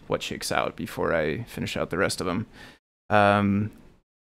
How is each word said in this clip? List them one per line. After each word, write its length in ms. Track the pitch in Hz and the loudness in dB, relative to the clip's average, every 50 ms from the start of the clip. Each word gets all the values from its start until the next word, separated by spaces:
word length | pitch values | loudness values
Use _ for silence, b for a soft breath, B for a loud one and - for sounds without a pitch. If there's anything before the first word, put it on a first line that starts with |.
| - | -4
what 160 | - - - - | -4 -4 -4 -4
shakes 280 | - - - - - | -8 -8 -8 -6 -2
out 240 | - - - - - | -2 0 -2 -2 -4
before 380 | - 85 - - - 90 85 82 | -6 -10 -8 -4 -2 0 0 2
I 300 | 82 78 78 76 - 113 | 2 0 0 -2 -4 -6
finish 340 | - - 92 92 - - | -10 -8 -8 -6 -6 -4
out 140 | - 76 - | -4 -4 -2
the 80 | - 85 | 0 0
rest 200 | 95 85 - - | 0 0 0 -2
of 60 | - | -2
them. 220 | 92 87 101 110 b b b b b b b _ _ _ _ _ _ | -2 -2 -2 -4 b b b b b b b _ _ _ _ _ _
Um, 600 | 101 104 101 101 101 101 101 98 98 101 107 107 - - - - - _ _ _ _ _ _ | 4 6 6 6 6 4 4 4 2 2 0 -2 -6 -14 -20 -20 -20 _ _ _ _ _ _